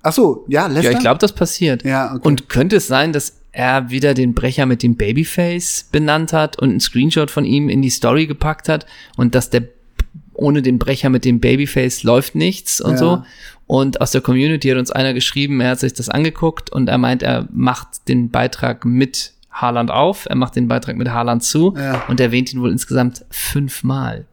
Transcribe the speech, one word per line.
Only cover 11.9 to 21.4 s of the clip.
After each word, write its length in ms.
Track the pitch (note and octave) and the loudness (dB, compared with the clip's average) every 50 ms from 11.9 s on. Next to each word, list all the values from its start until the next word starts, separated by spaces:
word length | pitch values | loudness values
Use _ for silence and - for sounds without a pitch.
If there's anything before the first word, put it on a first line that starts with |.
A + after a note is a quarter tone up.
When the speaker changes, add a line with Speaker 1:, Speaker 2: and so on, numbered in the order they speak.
| B2 - - | -2 -2 0
Speaker 2:
läuft 320 | A2+ A#2+ B2+ C#3 - - | 2 2 2 2 0 -2
nichts 460 | D#3 D#3+ F3+ F#3+ - - - - - | -2 -2 -2 -2 -4 -6 -6 -6 -2
und 100 | - - | 0 0
Speaker 1:
Ja. 60 | D#3 | 2
Speaker 2:
so. 260 | C3 D#3+ E3+ F3+ D3+ - - - - - - - _ - | 2 4 2 2 0 -2 -12 -20 -20 -20 -20 -20 _ -6
Und 360 | _ B2+ C3 C3+ C#3 B2 - | _ 0 2 2 0 0 -2
aus 100 | B2 B2 | -2 0
der 80 | - C3+ | 0 0
Community 480 | - - B2+ B2+ C#3 D3+ D#3+ D3 C#3 | 0 2 2 2 2 2 0 0 0
hat 100 | C3+ B2+ | 0 0
uns 140 | B2+ B2+ - | 0 -2 -2
einer 220 | - - C3 C3+ B2+ | -2 -2 -2 0 0
geschrieben, 480 | B2+ B2 - - C#3 C#3 C#3+ C#3+ C3 | -2 -2 -2 -2 -2 -2 0 0 0
er 80 | A#2+ B2+ | 0 0
hat 100 | B2+ B2 | 0 0
sich 140 | - C3 - | -2 -4 -4
das 160 | - A#2 A#2 | -6 -8 -4
angeguckt 600 | - C#3 D#3 D#3+ D#3 - E3 D#3+ D#3+ - - - | -2 0 0 0 -2 0 -2 -2 -2 -4 -14 -6
und 200 | - C3+ B2+ - | -2 0 0 2
er 80 | - | 2
meint, 260 | B2+ B2 B2 B2+ B2 - | 2 2 0 0 0 0
er 240 | - B2 A#2+ A2 - - | -2 -2 -2 -4 -6 -2
macht 560 | A#2 B2+ B2+ B2+ - - - - - _ - | 0 0 0 0 -4 -10 -16 -18 -10 _ 0
den 200 | B2+ B2 A#2+ A#2 | 0 0 0 0
Beitrag 540 | A#2+ B2 A#2+ B2 - - - B2 A#2 - - | 0 -2 -2 -2 -4 -4 -4 -4 -4 -2 -2
mit 480 | A#2+ A#2+ B2+ C3+ C3 - - - - _ _ _ _ | 0 2 2 2 0 -2 -10 -10 -10 _ _ _ _
Haaland 380 | - - - A#2+ A#2+ A#2+ A#2 A#2 | -8 -4 -4 -2 0 0 -2 0
auf, 360 | - A#2 D3 F3+ G3+ - - | 0 2 2 2 0 -4 -6
er 100 | - - | -4 -2
macht 220 | B2 C3 - - | -2 -2 0 0
den 100 | - B2 | -2 0
Beitrag 300 | A#2 A#2+ B2+ B2 C#3 B2 | 0 0 -2 -4 -6 -6
mit 120 | - B2+ B2 | -4 -4 -4
Haaland 300 | A#2 A#2+ A#2+ A#2+ A#2 A#2+ | -2 -2 -2 0 -2 -2